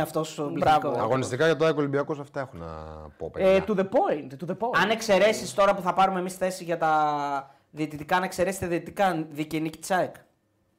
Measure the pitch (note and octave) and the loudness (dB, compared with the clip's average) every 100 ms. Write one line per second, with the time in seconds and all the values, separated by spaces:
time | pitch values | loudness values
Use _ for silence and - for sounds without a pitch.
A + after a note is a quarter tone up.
0 | D#3 D#3+ D#3+ - D3 E3+ E3 D3+ D3 A#2+ | 0 -2 -4 -4 -6 0 4 4 2 0
1 | A2 C3 A2+ B2 D#3+ D3+ D#3+ D3 C#3+ C#3 | 0 0 0 2 2 4 2 2 0 0
2 | D3 D3 C#3+ D3 C3 F2 E2 D#2 D#2 D#2 | -2 -6 -8 -8 -8 -10 -10 -10 -12 -14
3 | D#2 - D#2+ - F#3+ F#3+ F#3+ G3 F#3+ C4+ | -16 -12 -10 0 4 4 2 -2 0 0
4 | F#4+ D3+ C3+ C3+ E3 F#3+ A#3 E3 F#3+ A3+ | 2 0 -6 -10 -8 -4 -2 0 0 0
5 | A3 F#3+ G#3 A3 - - G3 F#3+ F3+ E3+ | 2 6 6 4 -2 2 4 4 0 2
6 | F#3+ F#3 F3+ F#3 F#3 F#3 E3+ E3 E3 D#3 | 2 2 -4 -2 -4 -4 -4 0 2 4
7 | D3+ D3 C#3+ C#3 C3+ _ _ D3 D3+ D3 | 2 0 -2 -4 -6 _ _ -6 -6 -6
8 | D3 F#3 F#3 F#3 F3+ F#3+ F#3 E3+ E3+ - | -2 -2 0 -2 -2 -2 -4 -4 -4 0
9 | G3 E3 D#3 D3 D3+ D#3+ D#3 - - F#3 | 0 0 -4 -6 -6 -4 -4 -6 -2 0
10 | C#3+ - _ _ _ _ _ | 0 -6 _ _ _ _ _